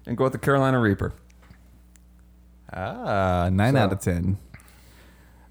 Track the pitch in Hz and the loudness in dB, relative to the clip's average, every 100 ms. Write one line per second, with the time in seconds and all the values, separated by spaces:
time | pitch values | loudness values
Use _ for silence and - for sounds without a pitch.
0 | - 120 131 117 143 139 135 127 110 98 | -8 -2 -2 0 0 2 2 2 2 0
1 | 92 - - - - - - - - - | -4 -8 -20 -20 -20 -20 -20 -20 -20 -20
2 | - - - - - - - - 104 233 | -20 -20 -20 -20 -20 -20 -16 -10 -8 -8
3 | 196 98 92 90 90 92 117 139 98 95 | -4 0 2 2 2 2 2 2 2 -2
4 | 98 85 95 98 - - - - - - | -2 -2 -2 -4 -8 -20 -20 -20 -20 -20
5 | - - - - - | -20 -20 -20 -20 -12